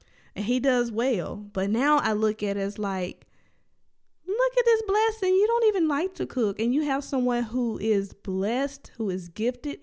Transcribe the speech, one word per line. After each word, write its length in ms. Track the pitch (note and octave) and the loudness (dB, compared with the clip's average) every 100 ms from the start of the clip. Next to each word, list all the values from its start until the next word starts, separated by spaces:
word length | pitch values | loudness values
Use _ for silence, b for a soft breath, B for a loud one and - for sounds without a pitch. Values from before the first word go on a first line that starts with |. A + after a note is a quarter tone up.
| b b b | b b b
And 100 | b | b
he 140 | G#3 B3 | -2 0
does 320 | C4 B3 A#3+ | 2 2 0
well. 460 | G#3+ B3+ G#3 E3 F#3+ | -2 0 0 -2 -8
But 340 | G#3 F#3+ G3+ | -8 -4 -2
now 280 | A3 C#4 D4+ | 0 2 2
I 140 | A3 | 2
look 300 | G#3 A3 G#3+ | 0 0 0
at 140 | G3+ G3+ | -4 -4
it 40 | |
as 180 | G3 G3+ | -4 -4
like, 480 | G3+ F#3+ F3+ - _ _ _ _ _ _ _ _ - _ E4 | -4 -4 -6 -8 _ _ _ _ _ _ _ _ -20 _ -4
look 260 | A4 B4+ B4+ | 0 2 2
at 60 | |
this 180 | A#4+ A4 G#4 | 4 2 2
blessing. 460 | G#4 A4 G#4+ F#4 | 2 2 0 2
You 120 | F#4 G#4+ | 4 4
don't 200 | A#4 A4+ | 4 2
even 220 | G4 D#4+ | 4 2
like 280 | C#4+ F#4 - | 0 -2 -4
to 100 | B3 | -6
cook. 320 | B3+ G#3+ G3+ | 0 0 0
And 160 | A#3 | 0
you 80 | C4+ | 0
have 220 | D4 C#4 | 0 -2
someone 400 | C#4 C4+ B3 A#3+ | -2 0 2 0
who 340 | A3 B3 A#3+ G#3+ | 0 -2 -2 0
is 340 | A3 G3+ G3 | 2 2 0
blessed, 800 | - - F#3 G3 B3 C#4 - - - | -6 -6 -2 0 0 -2 -6 -12 -6
who 120 | G#3+ | -4
is 200 | F#3 F3 | -4 -6
gifted, 500 | - A3+ B3 D4 C#4 | -4 -2 -2 -6 -8